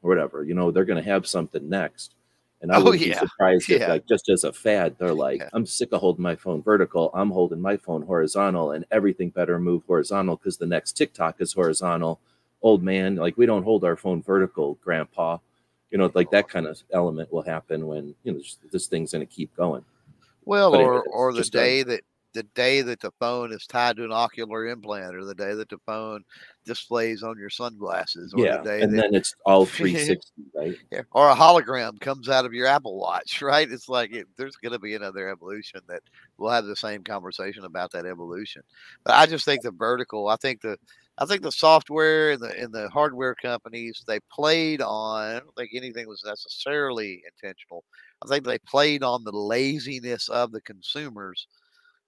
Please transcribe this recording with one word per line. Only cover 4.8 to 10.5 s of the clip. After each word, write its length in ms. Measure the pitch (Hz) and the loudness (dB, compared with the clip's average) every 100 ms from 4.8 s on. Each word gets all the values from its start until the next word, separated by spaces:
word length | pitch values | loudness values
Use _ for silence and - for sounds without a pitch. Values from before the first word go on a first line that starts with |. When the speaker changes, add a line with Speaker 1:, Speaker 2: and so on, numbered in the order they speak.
| 82 - | 0 -2
Speaker 1:
they're 140 | 90 | -2
like, 280 | 78 67 69 | 0 0 -2
Speaker 2:
Yeah. 80 | 69 | -4
Speaker 1:
"I'm 120 | 117 95 | -4 -4
sick 260 | - 123 | -4 -2
of 80 | 104 | 2
holding 220 | 92 85 | 2 2
my 120 | 87 80 | -2 -4
phone 260 | 92 78 | -4 -2
vertical. 480 | 107 104 87 87 82 | 4 4 4 2 0
I'm 180 | 92 101 | 0 0
holding 300 | 92 87 85 | 2 0 0
my 160 | 95 101 | -2 -2
phone 260 | 90 80 | -4 -6
horizontal, 680 | 80 85 78 98 98 87 76 | -2 0 2 2 0 0 -2
and 140 | 78 - | -4 -4
everything 380 | 107 98 - 87 | 0 0 0 -4
better 280 | 90 87 87 | -2 -2 0
move 240 | 87 85 - | 0 -2 2
horizontal 500 | 85 73 98 92 82 | 0 2 -2 -2 -2
'cause 200 | 95 | -6